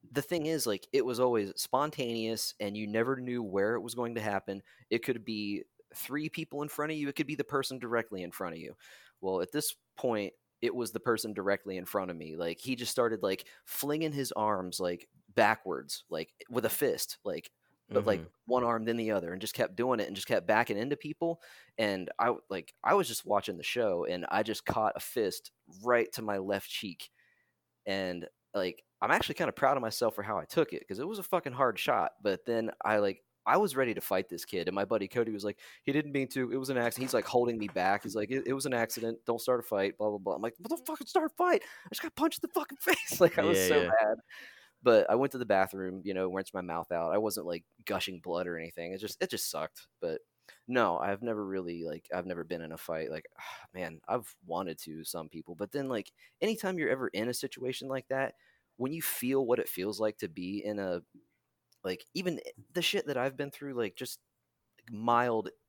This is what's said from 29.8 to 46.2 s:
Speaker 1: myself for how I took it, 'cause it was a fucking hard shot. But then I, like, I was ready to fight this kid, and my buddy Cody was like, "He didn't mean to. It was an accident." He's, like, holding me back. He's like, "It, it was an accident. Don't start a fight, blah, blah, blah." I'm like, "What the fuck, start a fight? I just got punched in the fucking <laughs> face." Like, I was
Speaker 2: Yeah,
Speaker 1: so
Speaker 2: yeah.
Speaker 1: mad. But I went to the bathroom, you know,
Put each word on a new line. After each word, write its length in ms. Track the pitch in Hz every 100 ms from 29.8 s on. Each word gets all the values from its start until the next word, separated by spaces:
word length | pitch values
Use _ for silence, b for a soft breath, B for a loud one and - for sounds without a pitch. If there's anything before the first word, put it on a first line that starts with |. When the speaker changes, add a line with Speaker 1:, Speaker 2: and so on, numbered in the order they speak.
Speaker 1:
myself 320 | 113 - 117
for 80 | -
how 160 | 101 101
I 60 |
took 280 | 78 - 147
it, 140 | 67 -
'cause 120 | 98
it 100 | 156
was 100 | 214
a 40 |
fucking 300 | 180 180 143
hard 260 | 123 131 101
shot. 340 | - 117 85 -
But 220 | 104 92 -
then 240 | 117 113 -
I, 140 | - 107
like, 260 | 101 95 _ _
I 120 | - 147
was 180 | 202
ready 180 | 131 127
to 60 | 101
fight 280 | - 95 95
this 160 | 85
kid, 240 | - 95 85
and 60 |
my 100 | 95
buddy 240 | 98 113 98
Cody 240 | 123 113
was 120 | 104
like, 140 | 104 104 B B
"He 80 | -
didn't 200 | 139 147
mean 160 | 139 127
to. 240 | - 123
It 40 | 131
was 120 | 131
an 60 | 127
accident." 240 | 120 113 127
He's, 60 |
like, 100 | 123 -
holding 320 | 123 120 117
me 80 | 104
back. 380 | 92 92 101
He's 100 | 107
like, 160 | 104 104
"It, 160 | 135 -
it 60 |
was 140 | 135 139
an 80 |
accident. 500 | 123 113 - 113 113
Don't 160 | - 117
start 180 | - 123
a 40 |
fight, 340 | - 101 98 -
blah, 120 | 107
blah, 80 | 104
blah." 160 | 95 90
I'm 60 |
like, 120 | 113 -
"What 120 | 180
the 140 | 320 -
fuck, 140 | 311 269
start 180 | 339 311
a 20 |
fight? 280 | - 359 349 B B
I 40 | B
just 120 | -
got 120 | 320
punched 240 | - 311 -
in 40 | -
the 60 |
fucking 240 | - 302 -
<laughs> 20 |
face." 400 | - 359 - -
Like, 180 | 170 -
I 60 |
was 140 | 151 185
Speaker 2:
Yeah, 80 | 185
Speaker 1:
so 160 | -
Speaker 2:
yeah. 100 | - 110
Speaker 1:
mad. 180 | 107 113 - B B B B _
But 260 | 127 113 95
I 40 |
went 180 | 117 135
to 60 | 135
the 80 | 117
bathroom, 560 | 98 95 98 95 95
you 100 | 92
know, 140 | 92